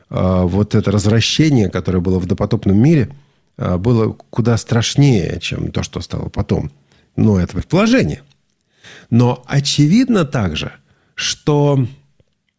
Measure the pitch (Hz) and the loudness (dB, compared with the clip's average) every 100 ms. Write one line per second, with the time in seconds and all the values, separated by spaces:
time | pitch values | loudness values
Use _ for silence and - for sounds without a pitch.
0 | _ - 92 92 90 95 107 110 98 101 | _ -4 0 2 2 0 0 0 0 0
1 | 95 113 - - 156 131 92 - 95 90 | 2 0 0 0 2 2 0 -2 -2 -2
2 | 87 92 87 92 104 110 101 98 135 160 | 0 -2 -2 -4 -2 -2 2 4 4 2
3 | 104 - _ _ _ - 98 90 107 117 | -2 -8 _ _ _ -8 -4 -2 0 0
4 | 107 107 _ - 117 113 - 113 110 - | -2 -6 _ -2 0 0 0 -2 0 2
5 | 143 110 78 82 - - 82 - 87 85 | 4 4 0 -6 -8 -8 -6 -6 -8 -8
6 | - - - 101 101 101 - - _ _ | -8 -8 -6 -6 -2 -2 -4 -12 _ _
7 | _ - 107 98 85 85 - 175 220 247 | _ 0 2 2 0 -6 -2 0 2 2
8 | 78 - - _ _ _ _ _ - - | 0 -4 -14 _ _ _ _ _ -20 -20
9 | - 117 123 131 - 143 139 - 147 220 | 0 2 2 0 -4 -2 0 0 2 4
10 | 262 214 147 135 95 78 - - _ _ | 2 0 0 -2 -4 -4 -8 -12 _ _
11 | _ - - - - 147 143 139 120 - | _ -10 -8 -4 -2 2 2 2 -2 -6
12 | _ _ _ _ _ | _ _ _ _ _